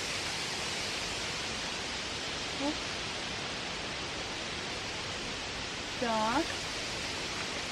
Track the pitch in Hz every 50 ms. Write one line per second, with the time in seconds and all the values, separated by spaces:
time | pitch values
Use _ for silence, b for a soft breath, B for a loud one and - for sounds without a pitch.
0 | - - - - - - - - - - - - - - - - - - - -
1 | - - - - - - - - - - - - - - - - - - - -
2 | - - - - - - - - - - - 277 269 294 311 - - - - -
3 | - - - - - - - - - - - - - - - - - - - -
4 | - - - - - - - - - - - - - - - - - - - -
5 | - - - - - - - - - - - - - - - - - - - -
6 | 254 233 226 220 214 220 240 285 339 - - - - - - - - - - -
7 | - - - - - - - - - - - - - -